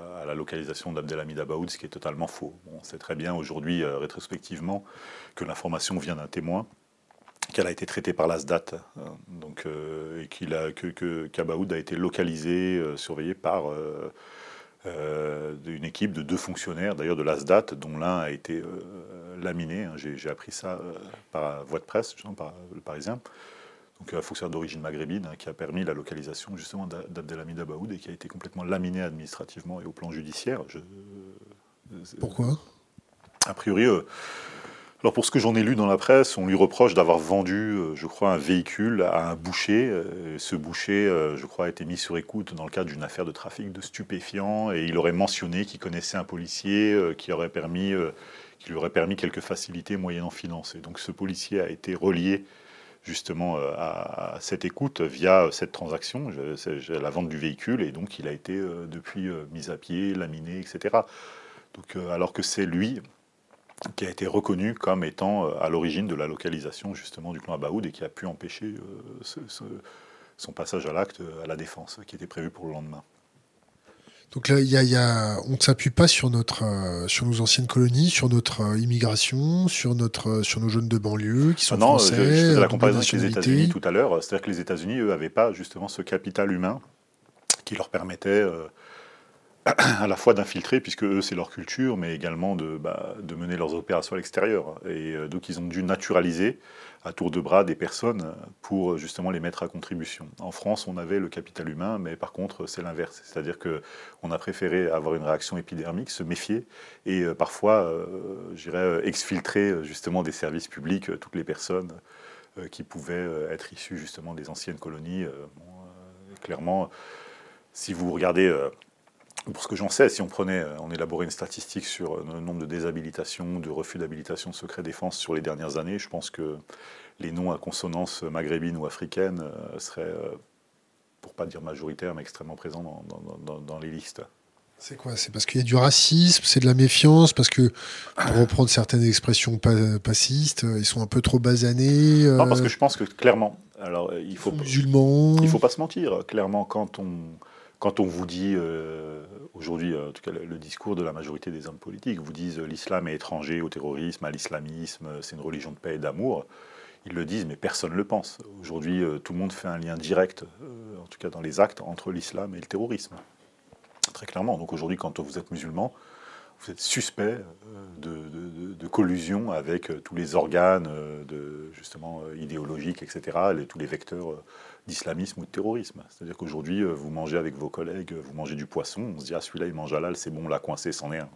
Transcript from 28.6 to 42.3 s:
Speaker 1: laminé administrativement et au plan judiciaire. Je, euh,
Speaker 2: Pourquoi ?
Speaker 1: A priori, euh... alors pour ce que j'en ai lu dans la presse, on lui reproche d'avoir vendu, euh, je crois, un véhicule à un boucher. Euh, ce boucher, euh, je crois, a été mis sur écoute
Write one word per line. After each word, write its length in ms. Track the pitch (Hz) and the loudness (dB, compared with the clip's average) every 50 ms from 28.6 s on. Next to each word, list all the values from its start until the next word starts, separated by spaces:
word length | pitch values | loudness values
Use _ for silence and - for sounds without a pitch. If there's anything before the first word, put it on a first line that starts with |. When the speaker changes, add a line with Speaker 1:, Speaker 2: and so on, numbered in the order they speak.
| 90 | -6
Speaker 1:
laminé 360 | 87 98 92 90 90 92 92 | -4 -2 -2 -2 -4 -4 -4
administrativement 800 | 90 85 78 78 78 - - - 80 - - 87 - 87 90 90 | -4 -6 -6 -10 -14 -14 -14 -14 -14 -14 -14 -16 -14 -12 -12 -12
et 40 | 87 | -12
au 80 | 85 | -14
plan 180 | 76 - 87 85 | -14 -12 -12 -10
judiciaire. 520 | 78 80 76 76 76 - - 123 131 104 67 | -10 -10 -12 -10 -12 -8 -6 -4 -4 -6 -8
Je, 120 | - - 80 | -12 -14 -18
euh, 1200 | 85 92 98 98 101 101 98 101 95 95 95 101 104 101 104 _ _ _ _ _ _ - - 87 87 - - - | -18 -18 -20 -20 -20 -20 -20 -18 -18 -20 -20 -20 -20 -20 -20 _ _ _ _ _ _ -20 -18 -18 -18 -16 -10 -8
Speaker 2:
Pourquoi ? 400 | - - - - 120 123 151 - - - _ _ _ _ _ - _ _ _ _ _ - _ - - | -8 -8 -4 -2 0 0 0 -2 -4 -18 _ _ _ _ _ -20 _ _ _ _ _ -16 _ -2 -2
Speaker 1:
A 80 | - 95 | -2 -2
priori, 300 | - - 110 95 101 117 | -4 0 2 4 6 6
euh... 200 | 123 101 82 - - - - - - - - - - - - - - - - - - _ - | 6 6 4 2 -4 -14 -14 -14 -12 -12 -14 -14 -14 -16 -16 -16 -18 -18 -20 -20 -20 _ 2
alors 100 | - 113 | 2 4
pour 120 | - 120 - | 4 4 0
ce 80 | - | 4
que 80 | - 135 | 4 4
j'en 140 | 107 117 113 | 4 6 4
ai 80 | 113 110 | 4 4
lu 100 | 113 131 | 4 4
dans 120 | 107 104 | 4 6
la 100 | 101 98 | 4 4
presse, 420 | 95 - - 131 135 131 - - 98 | 4 6 8 8 8 8 6 2 -2
on 80 | 92 | 2
lui 80 | 95 95 | 2 6
reproche 400 | 92 95 - - - 123 110 87 | 6 6 6 8 6 6 8 8
d'avoir 240 | 92 85 82 85 82 | 6 8 8 6 4
vendu, 360 | 78 80 95 101 92 90 98 | 6 2 2 2 2 2 0
euh, 400 | 104 110 107 104 98 85 78 78 | -2 0 -2 -2 -2 -2 -2 -4
je 120 | 73 80 | -6 -8
crois, 260 | 78 - - 104 98 | -10 -4 2 2 4
un 40 | 92 | 4
véhicule 680 | 80 73 80 92 90 87 - - - 107 117 117 101 | 2 4 2 2 2 2 -2 -2 -2 0 2 2 4
à 280 | - 90 87 85 82 85 | 2 4 4 2 0 0
un 40 | 85 | -4
boucher. 540 | 80 80 90 87 - - - 104 113 127 123 | -6 -6 -6 -4 -4 0 4 4 4 4 2
Euh, 480 | 101 85 82 95 85 92 85 80 78 78 | 0 -2 -2 -4 -8 -8 -10 -10 -10 -10
ce 160 | - - 95 | -8 -6 -6
boucher, 540 | 78 73 85 80 - - - 101 101 104 98 | -6 -6 -6 -8 -6 -2 0 2 4 4 4
euh, 280 | 90 80 78 76 73 | 4 4 2 0 -2
je 100 | 67 69 | -4 -8
crois, 200 | - - - 87 | -10 -6 -4 -4
a 20 | 85 | -4
été 160 | 80 - 80 | -4 -6 -8
mis 120 | 78 87 | -8 -6
sur 200 | - - - 85 | -8 -6 -4 -4
écoute 380 | 85 80 - | -4 -4 -4